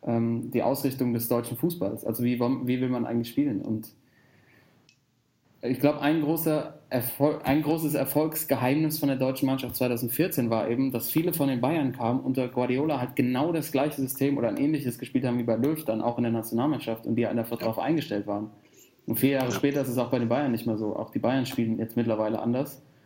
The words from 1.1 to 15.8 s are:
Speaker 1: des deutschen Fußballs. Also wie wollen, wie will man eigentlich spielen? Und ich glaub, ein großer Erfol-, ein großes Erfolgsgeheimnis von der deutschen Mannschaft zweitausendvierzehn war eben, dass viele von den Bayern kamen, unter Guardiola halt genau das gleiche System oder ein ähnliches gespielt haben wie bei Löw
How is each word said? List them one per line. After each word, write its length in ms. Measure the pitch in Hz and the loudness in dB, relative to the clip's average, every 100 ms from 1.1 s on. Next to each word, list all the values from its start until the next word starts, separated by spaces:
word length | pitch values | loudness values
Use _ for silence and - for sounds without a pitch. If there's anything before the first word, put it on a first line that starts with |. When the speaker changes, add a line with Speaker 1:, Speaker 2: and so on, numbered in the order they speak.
Speaker 1:
des 140 | 117 117 | 0 0
deutschen 300 | 120 117 120 | 0 0 -2
Fußballs. 480 | 170 170 98 - - | -2 0 -4 -4 -4
Also 180 | 113 | 0
wie 160 | 120 123 | 0 2
wollen, 280 | 123 131 127 | 0 0 0
wie 120 | 127 | 0
will 100 | 127 | 0
man 160 | 123 117 | 0 0
eigentlich 240 | 117 117 | -2 -2
spielen? 320 | - 147 101 | 0 0 0
Und 280 | - 110 - - _ _ _ _ _ - _ _ _ _ _ _ _ _ _ _ | -2 -6 -6 -18 _ _ _ _ _ -20 _ _ _ _ _ _ _ _ _ _
ich 160 | 117 127 | -4 2
glaub, 200 | 143 147 | 2 4
ein 200 | 143 160 | 2 2
großer 560 | 147 160 160 151 - - - | 2 0 2 0 -2 -12 -4
Erfol-, 500 | 127 117 - 147 - | -4 -2 2 2 2
ein 200 | - 143 | 2 2
großes 320 | 151 165 156 139 | 2 0 0 0
Erfolgsgeheimnis 1040 | 135 147 156 160 - 131 127 143 156 156 | 0 2 0 -2 -2 0 2 2 2 0
von 100 | 143 | 0
der 80 | 131 | 2
deutschen 300 | 131 135 135 | 0 0 0
Mannschaft 280 | 135 127 - | 0 -4 -2
zweitausendvierzehn 760 | 127 120 120 - 180 - 120 | 0 0 -2 0 0 2 0
war 180 | 113 107 | 2 2
eben, 220 | 120 135 | 0 0
dass 180 | 120 - | 0 -2
viele 240 | 156 170 | 0 0
von 160 | 160 139 | 0 0
den 100 | 127 | 2
Bayern 340 | 127 165 135 | 0 2 0
kamen, 280 | - 113 127 | 0 0 0
unter 260 | 131 131 123 | 0 -2 0
Guardiola 520 | 127 123 123 156 143 | 0 0 0 0 0
halt 160 | 123 - | -2 0
genau 360 | 127 127 156 | 0 2 0
das 200 | 165 - | 0 0
gleiche 280 | 135 147 147 | 0 0 0
System 380 | 131 - 139 139 | -4 0 0 2
oder 120 | 117 | 0
ein 80 | 98 | 0
ähnliches 420 | 143 156 123 117 | 0 0 -2 -6
gespielt 260 | - 139 123 | -2 -2 0
haben 140 | 123 | 0
wie 40 | |
bei 120 | 117 113 | 0 2
Löw 280 | 131 156 | 2 0